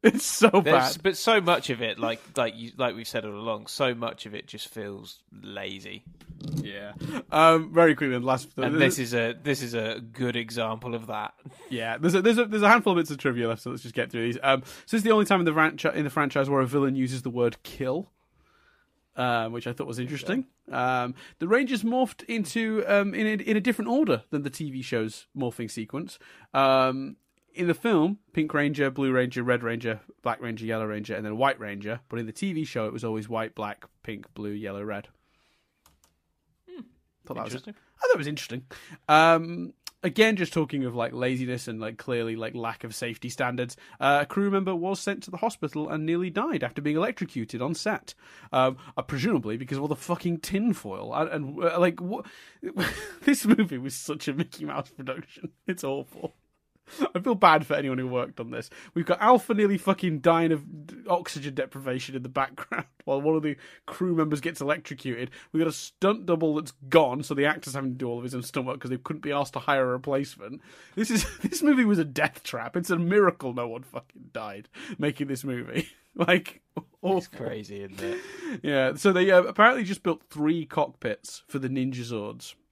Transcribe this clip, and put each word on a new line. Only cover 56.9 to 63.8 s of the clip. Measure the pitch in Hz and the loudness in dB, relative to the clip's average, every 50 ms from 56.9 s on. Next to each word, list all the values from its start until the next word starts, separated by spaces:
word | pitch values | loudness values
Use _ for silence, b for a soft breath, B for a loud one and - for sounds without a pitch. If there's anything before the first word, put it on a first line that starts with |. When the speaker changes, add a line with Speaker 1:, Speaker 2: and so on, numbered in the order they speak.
| B B 277 B - | B B -4 B -2
Speaker 1:
I | 180 | -2
feel | 202 262 233 | 0 0 2
bad | 190 196 175 156 156 160 | 6 8 8 8 6 4
for | - 151 | 0 -2
anyone | 143 143 135 131 | -2 0 -2 -2
who | 127 127 127 | -2 -2 -2
worked | 123 123 123 143 - - | -2 -2 -4 -4 -8 -12
on | 117 117 | -10 -8
this. | 120 120 - - B B B B B | -8 -10 -10 -12 B B B B B
We've | 170 160 | -4 0
got | - 175 - | 0 0 4
Alpha | 208 226 254 233 - - 226 | 6 6 6 6 4 0 2
nearly | 202 208 202 202 | 2 4 4 2
fucking | 180 - 196 190 - - 180 156 143 | 2 2 0 0 2 0 -2 -2 4
dying | 131 170 165 165 165 165 | 4 4 6 6 4 2
of | 160 156 147 - 156 151 147 | 2 0 -2 -10 -16 -16 -16
d-, | - - - - 202 | -16 -18 -14 -2 -2
oxygen | 180 175 175 - - 151 135 147 135 | -2 -2 -2 -6 -10 -8 -8 -6 -4
deprivation | 139 131 131 - 139 135 135 127 131 127 - 131 | -4 -4 -4 -6 -8 -6 -4 -4 -4 -6 -6 -8
in | 131 123 | -8 -8
the | 131 | -4
background | 131 139 135 - - - - _ 240 - - _ _ | -2 -2 -2 -2 -4 -14 -10 _ -6 -6 -6 _ _
<laughs> | _ - | _ -4
while | - 139 139 | -2 -2 0
one | 143 156 160 | 2 2 2
of | 156 | 2
the | 151 151 139 B B B B B | 0 -2 -6 B B B B B